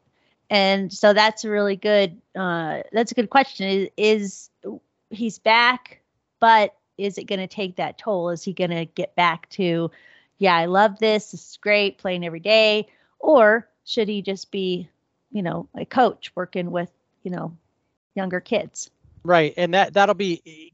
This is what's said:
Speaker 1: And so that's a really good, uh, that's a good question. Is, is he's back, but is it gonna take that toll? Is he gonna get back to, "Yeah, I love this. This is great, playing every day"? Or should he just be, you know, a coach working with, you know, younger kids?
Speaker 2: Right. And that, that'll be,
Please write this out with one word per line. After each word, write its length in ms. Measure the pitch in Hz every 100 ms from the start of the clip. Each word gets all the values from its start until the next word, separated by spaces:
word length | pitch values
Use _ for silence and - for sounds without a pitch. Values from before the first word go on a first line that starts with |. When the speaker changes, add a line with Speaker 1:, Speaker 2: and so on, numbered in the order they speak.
| _ _ _ _ _
Speaker 1:
And 420 | 208 196 196 196
so 200 | - 214
that's 320 | 202 214 220
a 60 | 226
really 260 | 208 202 196
good, 440 | 208 208 196 160 _
uh, 480 | 180 185 170 160 151 -
that's 200 | 214 233
a 20 |
good 160 | - 208
question. 380 | 269 262 - 190
Is, 220 | 196 190 -
is 540 | 214 220 202 - - _ 196 - _ _ _
he's 280 | 208 233 -
back, 640 | - 226 240 247 - - _ _ _ _
but 340 | 226 226 208 - _ -
is 220 | 202 190
it 60 |
gonna 220 | 190 202 185
take 300 | - 190 185
that 220 | 160 -
toll? 320 | - 196 170
Is 120 | 170
he 100 | -
gonna 340 | 175 180 170 165
get 280 | - 135
back 340 | - 175 165 -
to, 400 | - 180 170 165 - _ _ _ _
"Yeah, 180 | 196 170
I 80 |
love 340 | 170 185 214 196
this. 320 | 220 214 -
This 200 | 175 -
is 80 | -
great, 380 | 208 208 202 -
playing 260 | 196 180
every 160 | 175 165
day"? 480 | 175 220 220 214 208 _ _ _
Or 480 | - 302 214 226 - _
should 240 | - - 208
he 140 | 208
just 280 | 196 196 -
be, 380 | 202 185 180 175 _ _ _ _
you 100 | 214
know, 260 | 170 165 -
a 100 | -
coach 480 | - - 240 - -
working 360 | - 180 190 175
with, 200 | 175 170 _ _ _
you 80 | 190
know, 260 | 180 160 165 _ _ _ _ _
younger 260 | - 190 180
kids? 500 | - 233 151 - - _ _ _
Speaker 2:
Right. 320 | 165 175 151 -
And 180 | 175
that, 180 | 180 190
that'll 200 | 165 196
be, 580 | 190 196 165 - 156 160